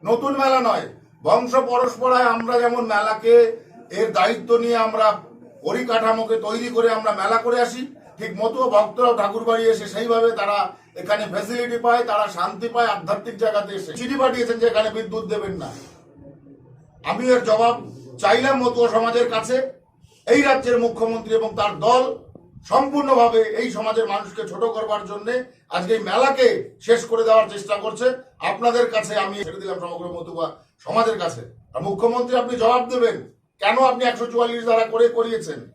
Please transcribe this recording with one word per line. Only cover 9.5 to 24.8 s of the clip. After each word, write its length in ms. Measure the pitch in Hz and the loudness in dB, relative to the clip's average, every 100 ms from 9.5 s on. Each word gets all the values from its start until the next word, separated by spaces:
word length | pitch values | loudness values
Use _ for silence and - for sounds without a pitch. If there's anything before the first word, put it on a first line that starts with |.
| 226 226 | 2 2
এসে 140 | 220 202 | 0 -2
সেইভাবে 340 | 202 233 226 233 226 | -6 -2 2 2 0
তারা 180 | 202 202 202 - _ - | -2 -2 -2 -6 _ -16
এখানে 240 | - 208 208 | -4 -4 -2
ফ্যাসিলিটি 460 | 185 202 240 240 233 | -6 -6 -6 -4 -2
পায়, 180 | 240 240 240 | 2 2 2
তারা 140 | 208 202 175 | -2 -2 -2
শান্তি 320 | - 185 226 | -6 -4 -6
পায় 140 | 233 233 | -2 0
আধ্যাত্মিক 420 | 185 160 202 214 202 | -2 -4 -6 -6 -4
জায়গাতে 300 | 220 208 196 196 | -2 -2 -4 -10
এসে। 120 | - - | -10 -10
চিঠি 180 | 247 277 | -8 0
পাঠিয়েছেন 340 | 262 247 233 233 | 0 0 -2 0
যে 60 | 226 | 0
এখানে 180 | 214 220 214 | 2 -2 -4
বিদ্যুৎ 280 | 185 220 190 | -8 -8 -6
দেবেন 220 | 214 196 180 | -6 -6 -8
না। 80 | 123 - - - _ - - - - - - - _ _ 147 | -10 -14 -20 -20 _ -20 -20 -20 -20 -20 -20 -20 _ _ -6
আমি 140 | 208 254 | -2 2
এর 80 | 247 226 | 2 4
জবাব 260 | 214 233 226 - - - - | 4 4 0 -6 -18 -20 -2
চাইলাম 340 | 196 226 262 262 | 2 4 2 2
মতুয়া 260 | 247 240 233 220 | 0 2 2 2
সমাজের 320 | 233 233 240 | 2 0 0
কাছে। 220 | 220 226 254 269 - _ _ _ _ - | -2 -2 -2 -2 -8 _ _ _ _ 2
এই 140 | 262 277 | 4 6
রাজ্যের 280 | 269 240 240 | 2 2 2
মুখ্যমন্ত্রী 480 | 233 226 226 226 214 226 | 0 0 -2 -2 -2 0
এবং 100 | 220 - | 0 -2
তার 140 | 208 165 208 | -2 0 4
দল 160 | 247 262 - - - _ - - | 4 2 -4 -14 -20 _ -20 0
সম্পূর্ণভাবে 720 | - 285 285 277 254 233 226 220 220 | 0 2 -2 2 4 6 4 0 -2
এই 80 | 247 208 | -4 -4
সমাজের 300 | 220 214 220 | -4 -2 -2
মানুষকে 300 | 202 202 - 208 | -4 -6 -10 -10
ছোট 120 | - 226 | -4 -4
করবার 280 | 220 | -4